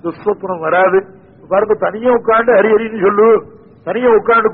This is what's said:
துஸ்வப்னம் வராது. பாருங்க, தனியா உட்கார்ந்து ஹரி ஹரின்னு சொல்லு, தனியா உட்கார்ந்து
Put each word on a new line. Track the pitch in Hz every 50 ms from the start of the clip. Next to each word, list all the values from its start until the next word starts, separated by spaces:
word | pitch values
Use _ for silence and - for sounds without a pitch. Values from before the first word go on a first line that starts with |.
துஸ்வப்னம் | 165 170 156 - - 208 202 - 190 185 185 165 160
வராது. | 156 170 180 190 185 185 190 190 - - - - - - - - -
பாருங்க, | 180 196 220 214 214 - 190
தனியா | 175 185 214 233 254 247
உட்கார்ந்து | 233 - 214 220 226 226 247 233
ஹரி | 196 202 220
ஹரின்னு | 214 208 226 220 220 220 180
சொல்லு, | 196 202 202 214 233 220 202 - - - - - - - _ _
தனியா | 165 185 233 254 247 226
உட்கார்ந்து | 208 - - 233 226 214 -